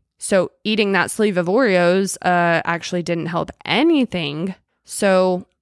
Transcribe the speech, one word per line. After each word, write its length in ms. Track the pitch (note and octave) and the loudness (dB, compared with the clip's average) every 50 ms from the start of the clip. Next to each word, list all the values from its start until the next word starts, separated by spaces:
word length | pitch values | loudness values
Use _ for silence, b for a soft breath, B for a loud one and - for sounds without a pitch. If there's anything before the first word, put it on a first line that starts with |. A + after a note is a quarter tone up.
| _ _ _ - | _ _ _ -14
so 340 | - - G#3 F#3 E3+ - _ _ - | -4 0 0 0 0 0 _ _ -4
eating 300 | G#3 A3 G#3 G#3 G3 G3 | -2 0 0 0 2 2
that 180 | F3+ D#3+ - | 0 0 -2
sleeve 260 | - - G#3+ G#3+ F#3 | 0 0 0 0 2
of 100 | F3+ E3+ | 0 0
Oreos, 680 | F3 G3 B3+ C4+ G#3+ F#3 F3+ F3 F3 F3+ F#3+ G3 F3+ - - - | 0 2 2 2 4 4 4 4 4 2 2 0 -2 -4 -4 0
uh, 400 | F3+ F3+ F3 F3 E3+ E3 E3 - | 0 2 2 2 2 0 0 -2
actually 380 | - E3+ E3+ - - F3+ F3 E3 | -2 -6 -6 -6 -6 -6 -4 -4
didn't 240 | F3 E3+ E3+ D3+ | -2 -4 -4 -4
help 240 | E3 F3 E3 D#3+ D#3 - _ - | -4 -4 -4 -6 -6 -10 _ -6
anything. 880 | - D#3+ A3 D4+ E4+ E4 C#4 B3 - - F3+ D#3+ C#3+ C#3+ D#3 F3 G3+ F3+ _ _ _ _ _ _ | -2 0 2 2 4 4 2 0 0 -2 -6 -6 -6 -6 -6 -6 -8 -8 _ _ _ _ _ _
So 640 | - - - G#3 G3 F#3+ F#3 F#3 F#3 F3+ F#3 - _ _ _ | -14 -6 -2 0 2 4 4 2 2 0 -2 -6 _ _ _